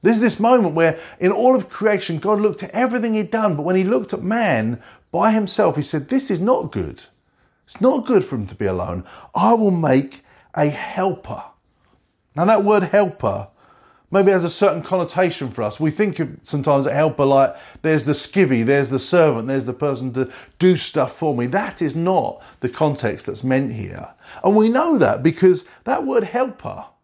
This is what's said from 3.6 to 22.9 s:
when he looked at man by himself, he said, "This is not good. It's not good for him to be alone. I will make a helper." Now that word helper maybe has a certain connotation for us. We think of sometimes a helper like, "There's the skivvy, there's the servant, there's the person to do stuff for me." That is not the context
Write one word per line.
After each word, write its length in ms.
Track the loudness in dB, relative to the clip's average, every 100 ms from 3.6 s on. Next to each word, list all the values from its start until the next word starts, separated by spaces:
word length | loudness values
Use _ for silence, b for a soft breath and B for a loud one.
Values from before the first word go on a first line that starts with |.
when 120 | 0 0
he 80 |
looked 300 | 2 0 -2
at 80 | -8
man 580 | -4 -2 0 0 0 -4 B B B
by 200 | 0 2
himself, 440 | 2 -2 0 0 0
he 60 |
said, 260 | -4 -6 -2
"This 220 | -4 -2
is 100 | -2
not 320 | 0 -2 -2
good. 320 | -6 -8 -10 -20 _ _ _ _ _ _
It's 160 | 0
not 240 | 0 0 0
good 180 | 0
for 120 | 0 -6
him 100 | -8
to 80 |
be 100 | -6
alone. 400 | -4 -4 -4 -8 -10 B B
I 180 | 0 2
will 180 | 4 2
make 520 | 0 2 2 0 -10 b b b -2
a 100 | -2
helper." 760 | -2 -10 -4 -4 -4 -10 -14 -14 _ _ _ _ _ _ _ _ -2
Now 80 |
that 180 | 2 2
word 220 | 4 2
helper 640 | 4 2 2 0 -4 -4 -10 b b b b b b
maybe 220 | 2 4
has 140 | 4
a 60 | 0
certain 320 | 2 0 0
connotation 680 | -2 -2 -2 0 0 0 -8
for 120 | -6
us. 180 | -6 -2
We 100 | -4
think 300 | 0 -2 -2
of 80 | -8 -8
sometimes 420 | -8 -4 2 2 2
a 80 |
helper 300 | 0 0 2
like, 320 | 2 4 2 0 B B
"There's 220 | 0 0
the 80 | 0
skivvy, 520 | -4 -2 2 2 2
there's 260 | 2 2 2
the 100 | -4
servant, 480 | 0 4 4 2 -2
there's 160 | -4
the 80 | -4
person 400 | -4 -4 -4 -6
to 160 | -4 -4 B B _
do 160 | 2 2
stuff 400 | 0 -2 -2 -2
for 180 | -4
me." 120 | -2 -2
That 360 | -2 -4 -4
is 140 | -4 -2
not 440 | 0 0 -2 -10 B B
the 80 | -8
context 580 | -2 -2